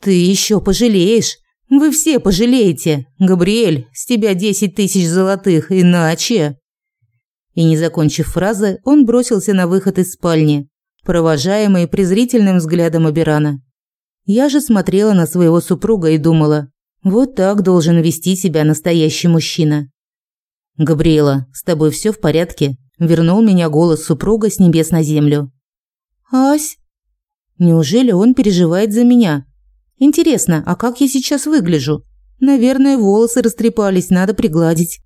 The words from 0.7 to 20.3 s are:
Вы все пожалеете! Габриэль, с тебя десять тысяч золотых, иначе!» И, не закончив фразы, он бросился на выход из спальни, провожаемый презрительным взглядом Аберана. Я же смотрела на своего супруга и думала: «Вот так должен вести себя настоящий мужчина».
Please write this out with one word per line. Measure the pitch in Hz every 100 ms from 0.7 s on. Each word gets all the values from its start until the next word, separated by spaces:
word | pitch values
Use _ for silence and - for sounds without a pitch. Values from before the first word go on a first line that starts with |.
| 190 240 202 175 226 170 - _ _ _
Вы | 269 302
все | 302 - 269
пожалеете! | - 180 240 254 208 147 - 151 127 _
Габриэль, | 185 185 175 220 220 151 123
с | -
тебя | - 240 214
десять | 190 208 196 202
тысяч | - 196 190 170
золотых, | 175 190 196 196 165 156
иначе!» | 190 180 175 160 160 - 233 147 135 _ _ _ _ _ _ _ _ _
И, | -
не | 165 160
закончив | 165 165 151 151 151
фразы, | - 185 214 208 185
он | - 302 240
бросился | 240 247 208 185
на | 190 175
выход | 190 190 185
из | 180
спальни, | - 175 165 156 147 143 _ _ _
провожаемый | - 170 165 156 147 202 214 185 170
презрительным | - 185 190 247 247 202 185
взглядом | 160 170 165 165 160
Аберана. | 151 160 151 147 139 _ _ _ _ _ _ -
Я | 208 285
же | 277
смотрела | - 214 180 185 214
на | 202 160
своего | 180 170 170
супруга | 170 170 202 220 160
и | 160
думала: | 160 165 151 151 143 _ _ _
«Вот | 190 196 254
так | - 185 208
должен | 190 180 160 170
вести | 160 165 - 185
себя | 185 156
настоящий | 151 151 - 170 156 156 175
мужчина». | 165 151 - 156 151 143 _ _ _ _